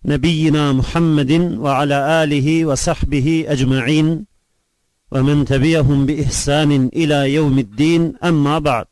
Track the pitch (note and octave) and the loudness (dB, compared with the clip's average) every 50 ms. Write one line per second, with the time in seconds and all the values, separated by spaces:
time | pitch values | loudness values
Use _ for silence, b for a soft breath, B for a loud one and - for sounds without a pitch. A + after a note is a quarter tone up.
0 | - - D3 C#3+ B2+ E3 E3+ D#3 D#3 D#3 D3 D3+ D3 C#3+ C3+ C3 B2 - - E3 | -2 -2 -2 0 0 0 0 2 2 2 2 2 2 0 0 0 -2 -2 0 0
1 | E3+ E3 D#3 D3+ C#3+ B2+ D#3 E3+ F3 F3 E3+ - D3+ C#3+ C#3 C3 D3 C#3+ C#3+ C#3+ | 0 2 2 0 2 2 2 0 0 0 -2 -4 -2 -2 -2 0 0 0 0 -2
2 | C3+ D3 D#3+ D#3+ D#3+ D3 D3 C#3+ C3 D3+ D#3+ E3 E3 D#3 C3+ B2+ - E3+ E3 - | 0 0 0 0 2 0 0 0 0 0 0 0 0 0 -2 -2 -2 -4 -2 -2
3 | - C#3+ C#3+ C#3+ B2+ D#3 E3 D#3+ D#3 D#3 D3 C3 C3 B2+ C3 C3+ A#2+ B2+ D#3 D3+ | -2 -2 -2 -2 0 0 0 -2 -2 -2 -2 -2 0 0 0 -2 0 0 2 2
4 | D#3 D#3+ E3 D#3 G#3+ _ _ _ _ _ _ _ _ _ _ _ _ _ _ _ | 2 0 -2 -4 -8 _ _ _ _ _ _ _ _ _ _ _ _ _ _ _
5 | _ _ - C3 C3 C#3+ D3 D3 C#3+ - C#3 C3+ C3 D#3+ E3 D#3+ C#3+ B2+ C#3+ C#3 | _ _ -2 0 0 2 2 0 0 0 0 0 2 2 2 2 2 2 2 2
6 | C#3 C3 D3+ D3+ D3 C3+ - - - C#3+ C#3+ D3+ D#3 D3 C#3+ C#3 C3 B2+ - D#3 | 0 0 -2 -2 -2 -4 -4 -4 -4 -2 0 0 2 2 2 2 0 0 0 -2
7 | E3 D3 D3+ C#3+ C#3 C3+ C#3 D3+ D#3 C#3+ C3 C3+ B2 G2+ G#2 A2 D3 D#3+ E3+ E3 | 0 0 0 0 0 0 0 0 0 2 0 0 -2 -4 -2 -2 0 2 2 2
8 | E3+ D#3+ - - - F3 E3+ D3+ C#3+ C#3+ D3+ E3 D3+ D3+ B2+ A2+ - _ | 0 -2 -4 -4 -2 0 0 2 2 0 0 0 0 -2 -2 -2 -6 _